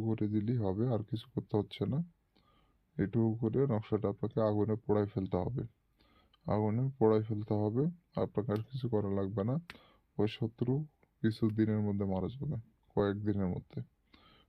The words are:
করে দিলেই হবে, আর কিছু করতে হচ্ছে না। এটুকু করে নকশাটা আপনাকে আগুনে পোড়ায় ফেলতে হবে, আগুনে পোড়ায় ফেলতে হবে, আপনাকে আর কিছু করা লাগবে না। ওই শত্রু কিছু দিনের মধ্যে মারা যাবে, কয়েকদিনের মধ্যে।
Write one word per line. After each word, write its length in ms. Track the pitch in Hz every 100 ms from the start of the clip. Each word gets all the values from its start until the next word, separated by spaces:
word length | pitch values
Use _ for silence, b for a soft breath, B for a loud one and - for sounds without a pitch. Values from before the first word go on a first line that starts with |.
| 110
করে 200 | 110 104
দিলেই 280 | 107 104 123
হবে, 280 | 98 95 127
আর 60 | 110 107
কিছু 160 | 110 -
করতে 200 | - - 107
হচ্ছে 300 | 98 - 101
না। 120 | 143 175 _ _ b b b b b _ -
এটুকু 340 | 98 117 113 113
করে 200 | 113 123 139
নকশাটা 420 | 107 - 107 104
আপনাকে 300 | 98 104 -
আগুনে 360 | 110 104 104 107
পোড়ায় 300 | - 104 104
ফেলতে 300 | - 95 90
হবে, 260 | 90 127 113 _ _ b b b b b -
আগুনে 360 | 104 107 110 135 135
পোড়ায় 240 | 110 110
ফেলতে 320 | 110 107 107
হবে, 300 | 107 104 117 156 175 _ -
আপনাকে 360 | 104 - 110
আর 100 | 104 113
কিছু 180 | 135 120
করা 220 | 107 98
লাগবে 340 | 98 98 104
না। 100 | 107 147 - B B B _ -
ওই 100 | 107
শত্রু 440 | - 110 - 123 139 151 _ _ _
কিছু 200 | 113 110 113
দিনের 300 | 107 110 107
মধ্যে 240 | 104 101
মারা 240 | 98 92 90
যাবে, 280 | 131 139 123 - _ _ -
কয়েকদিনের 520 | 101 101 104 98 92
মধ্যে। 320 | - - - - _ b b b b